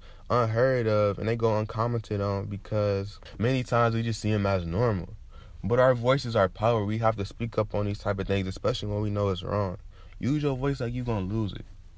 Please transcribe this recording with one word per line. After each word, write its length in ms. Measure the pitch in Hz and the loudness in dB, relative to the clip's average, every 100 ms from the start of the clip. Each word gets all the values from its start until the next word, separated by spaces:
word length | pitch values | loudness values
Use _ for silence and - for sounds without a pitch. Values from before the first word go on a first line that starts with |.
| - - - | -12 -20 -2
unheard 580 | 117 113 113 131 127 110 | 0 2 4 4 2 2
of 320 | 107 104 95 | 4 2 2
and 80 | 107 | -2
they 80 | 117 | 2
go 240 | 113 107 | 2 2
uncommented 600 | 107 113 117 120 - 104 | 0 -2 0 -2 -2 -2
on 260 | 101 98 104 | 0 -2 -4
because 720 | 98 - 107 104 98 98 - - - | -8 -4 0 0 0 -4 -10 -16 -2
many 240 | 113 131 | 0 0
times 320 | 120 120 117 | 2 4 4
we 80 | 113 | 2
just 180 | 117 104 | -2 -2
see 120 | 107 | 0
'em 140 | 107 98 | 2 2
as 200 | 95 85 | 0 0
normal. 440 | 85 120 98 82 - - - - - | 2 2 0 -4 -10 -16 -18 -18 -8
But 160 | 98 120 | 0 6
our 140 | 131 | 6
voice 320 | 123 120 135 120 | 6 4 2 2
is 100 | 113 | 4
our 140 | 95 | 4
power. 340 | - 113 117 | 4 2 2
We 140 | 101 110 | 2 2
have 180 | 113 110 | 2 2
to 80 | 98 | -4
speak 340 | - 117 - | -4 -4 -2
up 160 | 104 104 | 0 0
on 100 | 104 | -2
these 140 | 101 | -2
type 180 | 104 98 | -2 -2
of 80 | 95 | 0
things, 220 | 98 95 | 0 0
especially 400 | 92 - 123 104 | -2 -2 -2 -4
when 120 | 104 | -2
we 100 | 107 | -2
know 180 | 104 101 | 0 0
it's 140 | 92 | -2
wrong. 340 | 90 101 98 92 - - - - | -2 -2 -2 -4 -12 -18 -20 -6
Use 240 | 113 151 | -2 0
your 140 | 147 131 | 0 -2
voice 240 | 139 139 | -2 -2
like 140 | 120 | -4
you 100 | 123 | -4
gonna 240 | 120 107 92 | -2 -2 -2
lose 260 | 110 101 | -2 -2
it. 120 | - - - - | -6 -12 -16 -20